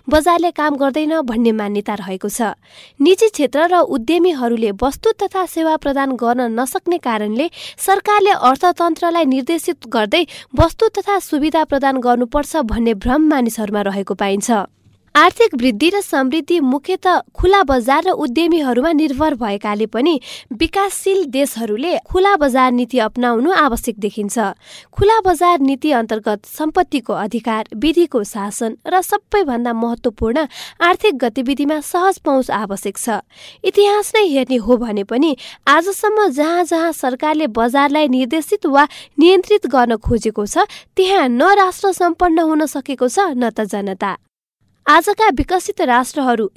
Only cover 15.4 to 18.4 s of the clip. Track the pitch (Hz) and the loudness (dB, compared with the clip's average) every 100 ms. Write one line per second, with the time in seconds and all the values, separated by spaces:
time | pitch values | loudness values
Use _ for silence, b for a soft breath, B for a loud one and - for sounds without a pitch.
15.4 | 453 262 254 208 330 403 - 294 262 311 | 2 2 0 0 0 0 -2 -2 0 -2
16.4 | 285 349 254 277 - 370 370 330 - - | -2 0 0 0 -2 -2 0 0 -2 0
17.4 | 359 392 277 254 226 294 370 - 294 240 | 2 4 4 0 2 0 0 -2 -2 0